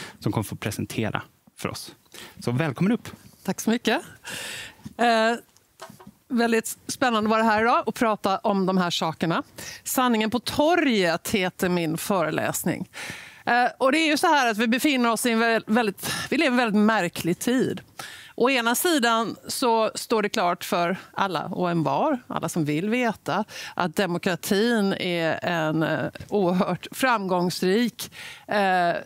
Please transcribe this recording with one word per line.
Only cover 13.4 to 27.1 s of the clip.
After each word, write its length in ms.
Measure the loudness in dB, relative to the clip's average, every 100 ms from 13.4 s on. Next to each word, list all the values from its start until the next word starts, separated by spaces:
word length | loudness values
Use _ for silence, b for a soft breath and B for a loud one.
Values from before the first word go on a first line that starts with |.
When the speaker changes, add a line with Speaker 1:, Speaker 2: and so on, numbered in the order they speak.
Speaker 2:
Eh, 240 | B 2 2 2
och 140 | 2
det 60 | 2
är 80 | 2
ju 100 | 2
så 100 | 4
här 240 | 4 4
att 80 | 2
vi 80 | 2
befinner 440 | 2 2 2 2
oss 160 | 2 2
i 40 |
en 100 | 2
vä-, 220 | 4 2 2
väldigt, 460 | 0 2 -2 -6 B B
vi 60 | 0
lever 140 | 2
i 20 |
en 40 | 2
väldigt 260 | 2 4
märklig 560 | 4 4 0 -2 -4 -2
tid. 420 | 0 0 0 -2 -10 -18 B B B
Å 160 | B 2
ena 240 | 2 2
sidan 600 | 0 2 2 4 2 0 -4 -8
så 440 | -2 0 2 0
står 280 | -2 -2 0
det 60 | 0
klart 360 | 0 0 -2
för 320 | -2 0 0 -2 B
alla 320 | -4 -2 -2
och 260 | -4 -4 -2
envar, 480 | 0 0 2 0 -2 -4
alla 220 | -6 -4
som 160 | -2
vill 260 | -2 0 0
veta, 540 | 0 -2 -4 -4 -4 -4 B B
att 220 | B -4 0
demokratin 960 | -2 0 -2 -2 0 2 4 2 2
är 520 | 0 -2 0 0 -2
en, 380 | -2 -2 0 0
eh, 280 | 0 0 -4 -8 -4
oerhört 580 | 0 2 2 0 -2 -8
framgångsrik, 1200 | -2 0